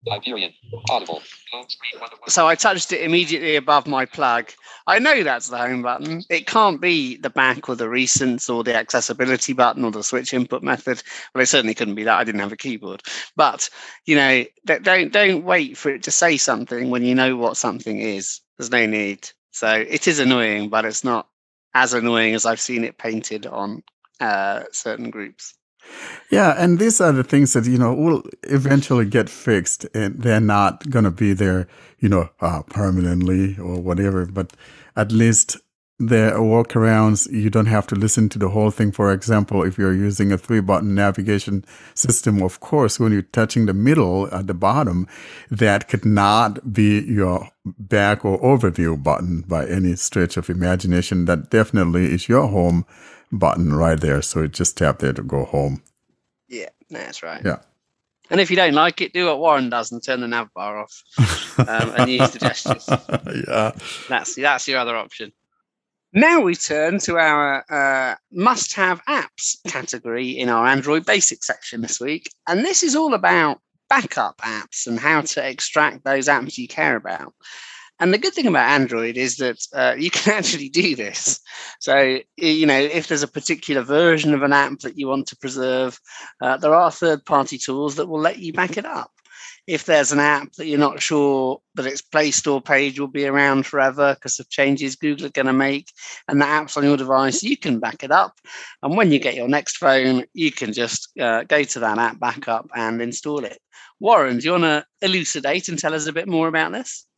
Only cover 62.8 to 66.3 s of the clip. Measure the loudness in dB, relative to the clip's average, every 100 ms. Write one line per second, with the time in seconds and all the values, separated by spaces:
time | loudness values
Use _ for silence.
62.8 | 0 -2 -2 -8 -6 -8 -2 0 0 -2
63.8 | -12 -14 -4 -4 -4 -2 0 0 0 -2
64.8 | -2 -4 -8 -14 -18 _ _ _ _ _
65.8 | _ _ _ 4 4